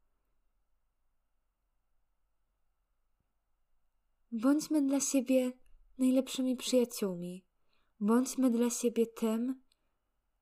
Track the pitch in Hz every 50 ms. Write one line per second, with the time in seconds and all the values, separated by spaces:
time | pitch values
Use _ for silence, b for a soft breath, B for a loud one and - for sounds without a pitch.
0 | _ _ _ _ _ _ _ _ _ _ _ _ _ _ _ _ _ _ _ _
1 | _ _ _ _ _ _ _ _ _ _ _ _ _ _ _ _ _ _ _ _
2 | _ _ _ _ _ _ _ _ _ _ _ _ _ _ _ _ _ _ _ _
3 | _ _ _ _ _ _ _ _ _ _ _ _ _ _ _ _ _ _ _ _
4 | _ _ _ _ _ - 233 220 220 269 285 302 285 - 311 302 277 269 277 277
5 | - - - 269 240 - 262 254 254 254 - _ - - - - _ _ _ -
6 | 262 254 254 269 262 262 - - 254 254 254 254 - - 254 254 233 240 - -
7 | 214 190 180 175 175 175 180 190 _ _ _ _ _ _ _ _ _ _ _ -
8 | 208 208 233 247 254 262 - - 254 254 233 226 240 240 - - - 240 226 233
9 | 233 226 - - 226 220 220 226 240 262 262 - _ _ _ _ _ _ _ _
10 | _ _ _ _ _ _ _ _